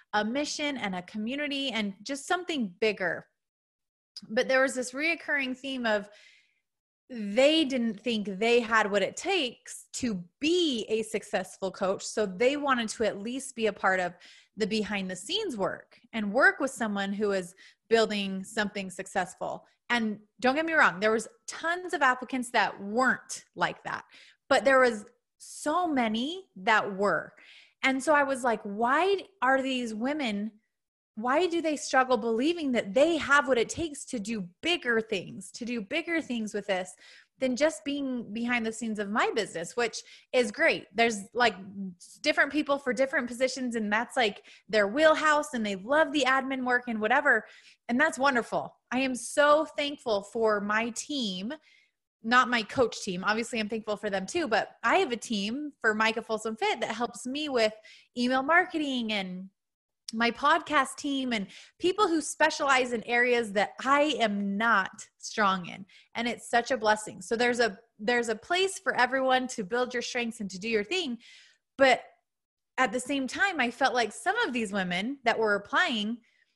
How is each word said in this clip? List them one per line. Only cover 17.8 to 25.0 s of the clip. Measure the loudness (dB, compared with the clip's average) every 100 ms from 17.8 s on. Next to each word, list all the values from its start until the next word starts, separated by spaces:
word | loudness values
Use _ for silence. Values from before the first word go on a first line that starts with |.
| _
building | 2 4 0 -4 -6 -6
something | -4 -4 -4 -10
successful. | -10 -6 -4 -4 -6 -8 -8 -14 _ _
And | -2 -2 -6 -12 _
don't | 0 2
get | 2
me |
wrong, | 4 4 4
there | 2
was | 2 -2 -14 -16
tons | -8 -4 -4 -4
of | 2
applicants | 2 2 -2 -6 0
that | 2 2 -2
weren't | -6 0 2 0 -4 -14 -14
like | -2 -2 -2
that, | -8 -10 -10 -20 -20 _ _
but | 2 6
there | 6
was | 4 2